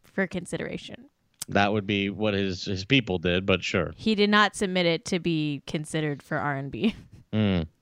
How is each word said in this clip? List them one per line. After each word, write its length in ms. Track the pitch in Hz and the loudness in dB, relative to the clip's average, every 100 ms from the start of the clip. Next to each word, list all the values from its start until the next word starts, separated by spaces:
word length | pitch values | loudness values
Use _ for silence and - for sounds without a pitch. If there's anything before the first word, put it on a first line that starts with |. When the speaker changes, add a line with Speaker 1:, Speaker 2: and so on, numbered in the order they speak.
Speaker 1:
for 240 | - - 190 | -8 -4 -4
consideration. 840 | 185 175 165 - - - - 269 _ _ _ - | -4 -8 -8 -6 -10 -12 -18 -20 _ _ _ 0
Speaker 2:
That 240 | 98 101 | 2 4
would 120 | 107 98 | 2 0
be 220 | 101 98 | 0 0
what 240 | 95 107 | 0 0
his, 320 | 101 98 90 | 0 -2 -4
his 200 | - 95 95 | -4 -6 2
people 320 | 139 107 92 | 2 2 -2
did, 260 | 90 90 | 2 0
but 180 | 98 92 | 2 0
sure. 300 | - 98 82 82 | 2 -2 -2 -4
Speaker 1:
He 180 | - | -2
did 160 | 202 208 | 2 4
not 240 | 208 202 - | 4 4 0
submit 300 | 202 185 175 | 0 2 2
it 180 | 165 - | 0 -2
to 120 | 185 | -2
be 420 | 170 160 151 143 - | 0 0 0 -4 -6
considered 560 | 165 156 160 151 139 | -8 -4 -2 -2 -4
for 160 | - 156 | -4 -4
R 180 | 143 135 | -2 -4
and 140 | 139 | -6
B. 240 | 117 214 - - - - | -2 -2 -2 -18 -20 -4
Speaker 2:
Mm. 320 | 107 104 92 80 _ | 2 2 2 -2 _